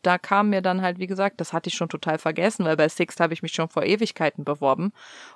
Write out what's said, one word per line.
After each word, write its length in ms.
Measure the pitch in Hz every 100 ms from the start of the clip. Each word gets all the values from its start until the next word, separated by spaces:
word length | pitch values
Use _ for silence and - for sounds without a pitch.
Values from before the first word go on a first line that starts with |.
da 140 | 180 180
kam 320 | - 208 208
mir 140 | 196
dann 180 | 185 185
halt, 180 | 185 180
wie 80 | 185
gesagt, 340 | 190 196 -
das 120 | 165
hatte 160 | 165 175
ich 60 |
schon 160 | - 165
total 280 | 156 160 156
vergessen, 460 | 160 160 180 -
weil 120 | 165 156
bei 120 | 156
Sixt 320 | - 175 -
habe 140 | 170
ich 80 | 190
mich 100 | 165
schon 160 | - 160
vor 140 | 160
Ewigkeiten 600 | - 208 226 - 156 -
beworben. 480 | 147 147 139 135 190 - - - -